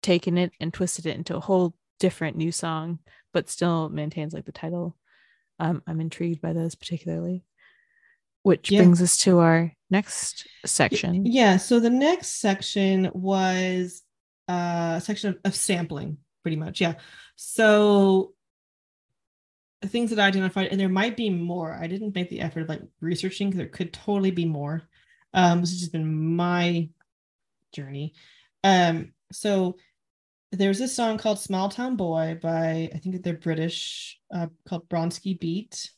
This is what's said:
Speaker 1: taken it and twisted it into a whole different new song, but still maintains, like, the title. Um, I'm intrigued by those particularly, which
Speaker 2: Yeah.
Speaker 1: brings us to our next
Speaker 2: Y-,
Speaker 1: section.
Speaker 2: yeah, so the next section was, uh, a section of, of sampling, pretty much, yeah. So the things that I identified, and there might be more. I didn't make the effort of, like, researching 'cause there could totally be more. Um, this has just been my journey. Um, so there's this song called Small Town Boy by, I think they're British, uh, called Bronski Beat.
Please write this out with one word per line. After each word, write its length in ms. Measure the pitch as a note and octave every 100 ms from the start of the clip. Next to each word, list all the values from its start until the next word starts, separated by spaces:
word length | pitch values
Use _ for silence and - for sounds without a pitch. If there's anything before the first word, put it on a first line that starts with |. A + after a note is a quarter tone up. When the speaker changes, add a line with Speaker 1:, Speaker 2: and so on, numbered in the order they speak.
Speaker 1:
taken 360 | - F3 F3+ F3
it 160 | F3+ _
and 140 | D#3+
twisted 320 | - F3+ - E3
it 100 | -
into 180 | E3 E3+
a 60 |
whole 340 | E3 F#3+ F3+ - _ _
different 380 | F#3 - D#3+ D#3+
new 140 | D#3+
song, 480 | E3 E3+ D#3+ E3 E3+ _ _ _
but 160 | F3 -
still 400 | - F3 E3 D#3+
maintains, 440 | D3+ D3+ D#3+ D3+
like, 120 | D#3 C#3+
the 60 |
title. 420 | - D#3+ F3 F3 - _ _ _ _ _ _
Um, 220 | D#3+ E3+ -
I'm 120 | D#3+
intrigued 400 | D#3+ - E3+ E3
by 120 | E3
those 220 | E3 E3 -
particularly, 680 | - F3 E3 E3 E3+ F3+ _ _ _ _ _ _ _ _ _ _
which 260 | G3 F3 -
Speaker 2:
Yeah. 80 | G3+
Speaker 1:
brings 240 | F3+ F3
us 160 | F3+ -
to 200 | - F3
our 340 | E3 E3 E3 _ _
next 580 | F#3+ - - - - - - - - C3
Speaker 2:
Y-, 120 | -
Speaker 1:
section. 200 | F3 F3
Speaker 2:
yeah, 340 | G3 B3+ A3 F#3+
so 220 | - A#3+
the 100 | A#3
next 500 | B3 C#4+ F4 - -
section 680 | G#3+ G3 - G#3 G3 F#3+ F#3
was, 920 | - F#3 F#3+ F#3 F#3 F#3 F#3 F3+ - _ _ _ _ -
uh, 480 | F3+ F3 E3+ E3+ E3
a 40 |
section 300 | F3 G#3 G#3
of, 80 | F#3
of 120 | - -
sampling, 600 | - F3+ D#3+ C#3+ C3 D3+ _ _
pretty 120 | E3+ D#3
much, 220 | D#3+ F#3+
yeah. 160 | E3+ - - - - _
So 1000 | - - A3 G#3 G#3 G3+ G3 F#3+ F#3+ _ _ _ _ _ _ _ _ _ _ _ _ _ _ _
the 60 | G3
things 220 | A#3+ A#3
that 100 | G#3+
I 80 | G3
identified, 400 | F#3+ F#3 F#3 F#3+
and 120 | G3
there 100 | F#3+
might 260 | F#3 A3 A3+
be 140 | A3
more. 420 | F3 E3+ F3 D#3+
I 120 | D#3+ E3
didn't 280 | F#3+ G#3+ G3
make 140 | F3
the 120 | -
effort 200 | D#3+ E3
of, 80 | D#3+
like, 120 | D#3 - _
researching 520 | D#3+ E3 F#3 F#3 G3+
'cause 60 | F#3
there 100 | -
could 260 | - F3
totally 380 | - - G3+ F#3+
be 140 | F3 E3+
more. 440 | D3 C#3+ E3 - _ _ _ _ F#3
Um, 260 | F3+ E3+
this 80 | F3
has 80 | F3+
just 120 | F3
been 440 | E3 D#3 D#3 D#3+ E3+
my 540 | F3 F3 F3 E3+ D#3+ _ _ _ _ _ _ _ _
journey. 420 | - C#3 C#3 D3+ _ _ _ _ _
Um, 500 | G3 F#3 F3 E3 E3+ _ _
so 460 | - G#3+ G3+ F3+ F3+ _ _ _ _ _ _ _
there's 280 | F#3 G3 G3
this 160 | B3+ B3+
song 220 | A#3 A3
called 200 | A3 G3+
Small 300 | - F#3 G3
Town 260 | G3 B3 B3
Boy 440 | F3+ D#3+ D#3+ E3
by, 480 | E3 E3 E3 D#3+ E3
I 40 | D#3
think 240 | F#3 F#3
they're 100 | F3+ E3
British, 840 | - D#3+ E3 E3 - - - - _
uh, 140 | F3 E3+ _ -
called 220 | E3+ -
Bronski 500 | E3+ E3 E3+ F#3+ F#3
Beat. 520 | E3 F3 A3 - -